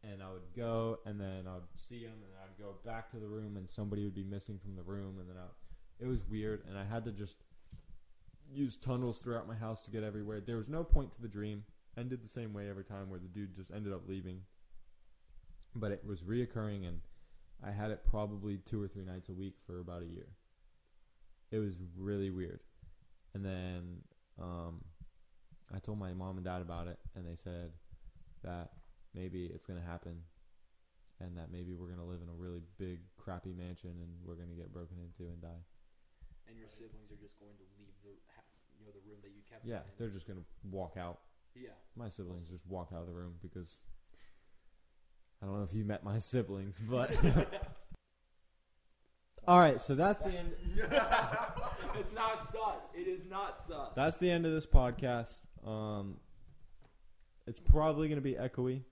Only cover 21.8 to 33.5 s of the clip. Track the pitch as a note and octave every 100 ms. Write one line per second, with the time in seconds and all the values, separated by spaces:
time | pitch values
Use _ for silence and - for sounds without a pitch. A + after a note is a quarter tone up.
21.8 | F2+ F2 F#2+ G2+ G2 F#2 F2 F2+ - -
22.8 | - - - - - G2 G2 F#2 F2+ F2+
23.8 | F2 F2 E2 - _ - F2 F2 E2+ E2+
24.8 | E2+ - - - - - - - - F#2+
25.8 | - G#2 F#2 F2+ F#2 F#2 F2+ F2+ F2 E2+
26.8 | F2 E2+ - - F2 E2+ - F2 E2+ E2
27.8 | - - - - - - - F2 E2+ -
28.8 | - - - - F#2 F2+ F2 E2+ - F2+
29.8 | E2+ E2+ F2 E2+ E2+ - - - - -
30.8 | - - - - F#2 F2 E2 F2 F2+ F2+
31.8 | F2 F2 E2+ F2+ E2+ E2+ F2+ F2 E2 -
32.8 | F#2 F2 F2+ - - F2+ F#2+